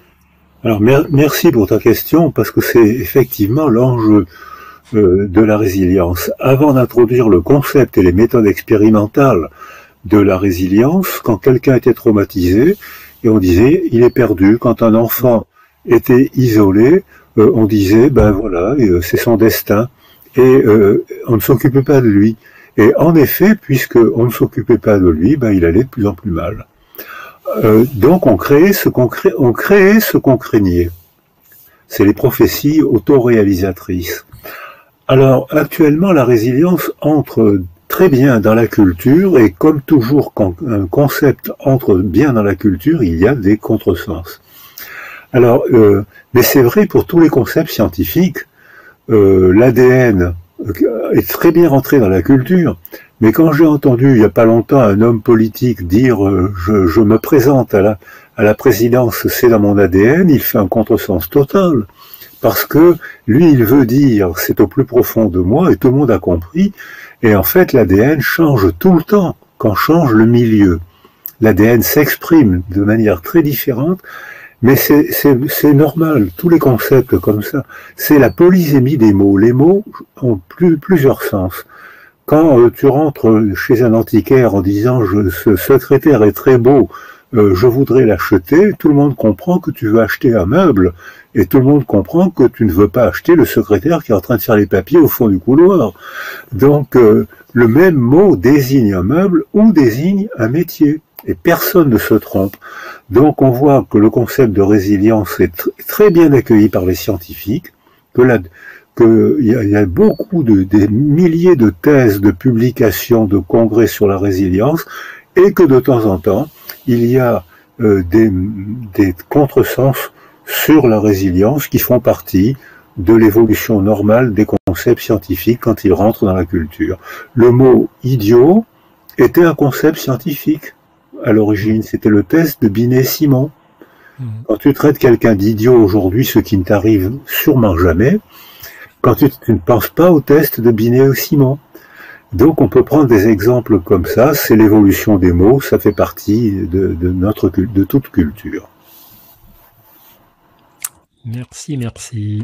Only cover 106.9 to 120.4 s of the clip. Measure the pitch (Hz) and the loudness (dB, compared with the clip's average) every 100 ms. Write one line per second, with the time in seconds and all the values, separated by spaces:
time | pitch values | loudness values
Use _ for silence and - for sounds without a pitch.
106.9 | 87 - 98 - - 98 143 - _ _ | -4 -6 -8 -10 -14 -8 -8 -10 _ _
107.9 | _ _ - 127 113 87 - - - _ | _ _ 0 2 0 -4 -16 -20 -20 _
108.9 | - 113 110 107 - 117 123 101 104 101 | 0 2 4 2 0 0 -2 0 -2 -2
109.9 | 90 214 - - 175 120 101 92 104 104 | 0 0 0 -4 -4 0 0 2 0 0
110.9 | 107 147 147 180 165 180 156 107 95 147 | 0 0 2 2 2 2 2 0 0 0
111.9 | 143 120 101 101 - 131 113 123 - 113 | 2 2 2 0 0 -2 0 -2 0 -2
112.9 | - - 117 104 98 87 117 113 107 107 | -2 -2 0 0 -2 -2 0 0 0 0
113.9 | - 104 98 101 92 98 92 120 160 - | 0 -2 0 -2 -2 -2 -2 -2 -4 -8
114.9 | - - - _ - 196 196 165 131 127 | -18 -20 -20 _ 2 2 4 2 2 2
115.9 | 120 110 92 107 98 156 - - - - | 0 0 -2 -2 -4 -4 -12 -20 -12 -4
116.9 | 120 117 131 123 104 - _ _ - 110 | -2 0 0 0 -2 -6 _ _ -4 0
117.9 | 98 87 107 113 92 98 107 101 123 110 | 0 0 0 2 0 -6 -8 -12 -14 -8
118.9 | 95 98 87 - 147 143 - - - 135 | -4 -4 -4 -6 -2 0 0 -2 -2 -2
119.9 | 131 - - _ _ | -2 -8 -16 _ _